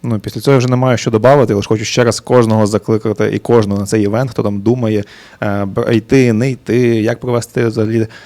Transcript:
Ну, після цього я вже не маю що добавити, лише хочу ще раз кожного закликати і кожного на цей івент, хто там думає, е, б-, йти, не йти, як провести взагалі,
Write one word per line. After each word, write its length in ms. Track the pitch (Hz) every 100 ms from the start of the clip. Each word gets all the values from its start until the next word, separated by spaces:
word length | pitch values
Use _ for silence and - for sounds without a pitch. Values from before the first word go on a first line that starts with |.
| 123
Ну, 140 | 113
після 220 | - -
цього 100 | 135
я 40 | 139
вже 120 | 123
не 60 | 127
маю 220 | 131 120
що 140 | -
добавити, 420 | 113 120 143 113
лише 140 | 101 98
хочу 160 | 110 110
ще 180 | -
раз 160 | 120 -
кожного 480 | - 127 113 110 104
закликати 640 | 104 - 110 110 104 107
і 60 | 104
кожного 400 | - 120 101 101
на 60 | 98
цей 180 | 110
івент, 280 | 101 110 131
хто 120 | -
там 160 | 107 101
думає, 420 | 104 123 113 107 98 - - -
е, 240 | 107 101 101
б-, 300 | 92 117 117
йти, 380 | - 135 123
не 180 | 107 135
йти, 260 | 123 - 120 120
як 320 | 113 107 120
провести 460 | 123 120 - 127 117
взагалі, 400 | 113 107 113 110 -